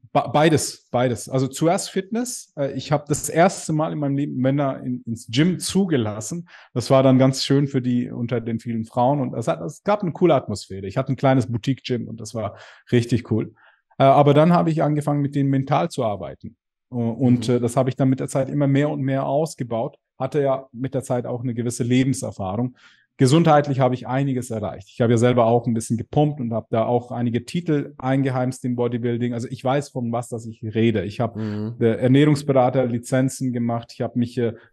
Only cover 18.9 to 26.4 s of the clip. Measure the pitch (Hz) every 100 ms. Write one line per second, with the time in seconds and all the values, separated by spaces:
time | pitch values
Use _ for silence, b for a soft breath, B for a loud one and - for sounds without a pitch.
18.9 | 147 135 135 139 139 160 - 123 113 143
19.9 | - _ _ 131 151 139 131 - 117 131
20.9 | 135 - 123 120 120 123 113 120 - 120
21.9 | 127 131 127 113 - 95 104 127 b b
22.9 | b b _ 131 156 165 147 143 131 127
23.9 | 127 113 131 139 123 110 110 101 - -
24.9 | - 117 117 123 120 113 120 120 113 -
25.9 | 113 104 147 151 143